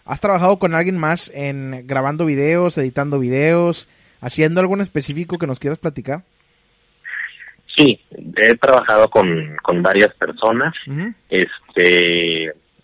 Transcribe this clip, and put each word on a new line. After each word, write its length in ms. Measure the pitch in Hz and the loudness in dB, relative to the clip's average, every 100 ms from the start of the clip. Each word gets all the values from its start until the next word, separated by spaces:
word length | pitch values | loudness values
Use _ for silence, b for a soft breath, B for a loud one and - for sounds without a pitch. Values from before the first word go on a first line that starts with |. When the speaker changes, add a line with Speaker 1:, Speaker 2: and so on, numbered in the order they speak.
Speaker 1:
¿Has 160 | - 147 | -12 -4
trabajado 380 | 208 185 180 196 | -2 2 2 2
con 140 | 185 165 | 0 0
alguien 200 | 175 185 | 0 -2
más 340 | 156 170 - | -2 -2 -6
en 520 | 139 143 139 135 131 127 | -8 -8 -6 -8 -12 -6
grabando 360 | 135 135 151 | -2 -2 -2
videos, 540 | 165 139 143 170 175 160 | -2 0 2 2 0 -2
editando 400 | 131 135 143 143 | -4 -4 -4 -2
videos, 680 | 123 131 151 170 175 165 - b b b | -2 0 2 2 0 -2 -10 b b b
haciendo 400 | 123 - 156 170 | -10 -2 0 2
algo 140 | 185 | 0
en 60 | 196 | -2
específico 560 | 196 151 139 143 175 175 | -4 -6 -6 -8 -8 -6
que 100 | 160 | -6
nos 100 | 127 | -6
quieras 220 | 139 156 | -6 -6
platicar? 420 | 165 139 117 151 - _ _ _ _ _ _ _ - B B B B _ - - | -6 -8 -8 -10 -12 _ _ _ _ _ _ _ -16 B B B B _ -6 2
Speaker 2:
Sí, 240 | 147 107 _ - - - | 4 2 _ -18 -10 2
he 180 | 110 117 | 2 4
trabajado 540 | 131 127 110 107 110 | 4 4 4 4 4
con, 460 | 110 92 82 78 76 | 4 2 0 -6 -8
con 200 | - 87 | -4 0
varias 320 | 90 98 104 | 2 4 2
personas. 600 | - - - 110 117 151 165 - | 2 -6 -2 0 0 -2 -6 -10
Speaker 1:
Ujú. 260 | 139 202 226 _ | -8 -8 -10 _
Speaker 2:
Este, 1200 | 92 87 - - - 90 90 87 85 85 82 80 76 _ _ | -2 -2 -4 -8 0 4 4 4 0 0 -2 -6 -10 _ _